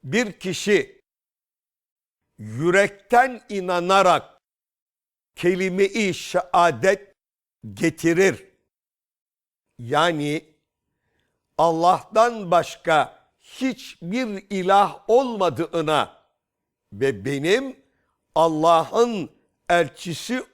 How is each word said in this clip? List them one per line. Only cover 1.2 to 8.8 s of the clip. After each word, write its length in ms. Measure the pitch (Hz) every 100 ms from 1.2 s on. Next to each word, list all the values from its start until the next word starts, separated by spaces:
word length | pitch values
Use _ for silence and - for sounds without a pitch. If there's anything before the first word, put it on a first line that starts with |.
| _ _ _ _ _ _ _ _ _ _ _ _
yürekten 1040 | 107 113 165 185 202 - _ 240 262 240 _
inanarak 920 | 202 180 175 175 190 185 156 - _ _ _ _ _ _ _ _ _ _ -
kelime-i 760 | 175 185 190 180 196 226 202
şehadet 1000 | 170 - 180 - 175 175 127 185 196 - _ _ _ _ _ 110
getirir, 720 | 98 165 - 165 170 190 127 - _ _ _